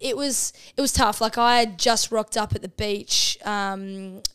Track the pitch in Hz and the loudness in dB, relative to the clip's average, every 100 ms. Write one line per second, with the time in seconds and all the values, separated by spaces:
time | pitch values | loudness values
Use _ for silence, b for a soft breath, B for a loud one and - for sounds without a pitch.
0 | 262 262 285 233 - B B - 277 - | -4 -2 -2 -2 -4 B B -2 0 2
1 | 220 - 220 233 240 240 226 175 233 226 | 2 2 0 4 4 6 4 2 2 2
2 | - 220 214 226 196 208 185 - 208 202 | 0 -2 -2 -2 -2 -4 -6 -6 -4 -4
3 | - - - - 208 208 196 196 190 190 | -2 0 0 -2 -4 -2 -2 -4 -8 -10
4 | 190 190 - | -12 -10 -10